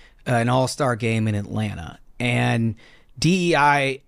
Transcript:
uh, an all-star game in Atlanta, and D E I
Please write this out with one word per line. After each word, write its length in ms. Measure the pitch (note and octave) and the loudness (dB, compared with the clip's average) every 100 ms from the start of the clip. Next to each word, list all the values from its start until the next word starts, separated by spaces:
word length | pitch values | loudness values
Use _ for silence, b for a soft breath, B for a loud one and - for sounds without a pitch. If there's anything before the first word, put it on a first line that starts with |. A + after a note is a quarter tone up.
| b b - | b b -2
uh, 60 | |
an 160 | A#2+ A#2 | 0 2
all-star 480 | B2+ B2+ - C#3 A#2 | 2 0 -2 -2 0
game 320 | A#2 A2+ A2 | 0 0 0
in 60 | |
Atlanta, 640 | G#2 G2+ G#2 G#2+ F#2 D#2+ - - - | -2 -4 -6 -6 -6 -12 -16 -18 -6
and 580 | A#2+ A#2+ A#2+ A#2+ A2+ G#2 b b b - | -2 0 0 0 -2 -4 b b b -2
D 320 | D3+ F#3 F3 | 0 2 2
E 40 | D3+ | 4
I 440 | D3 C#3+ C3+ C3 | 4 4 0 -4